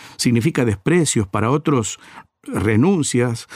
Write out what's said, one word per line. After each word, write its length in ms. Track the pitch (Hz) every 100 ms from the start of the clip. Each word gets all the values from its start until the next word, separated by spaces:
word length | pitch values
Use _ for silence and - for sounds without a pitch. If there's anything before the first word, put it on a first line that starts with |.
| - -
significa 480 | 127 117 151 160
desprecios, 640 | 120 101 - 175 151 117 98
para 240 | 107 107
otros 480 | 151 156 135 107 - - - - _
renuncias, 1080 | - 247 98 110 165 190 135 123 123 117 -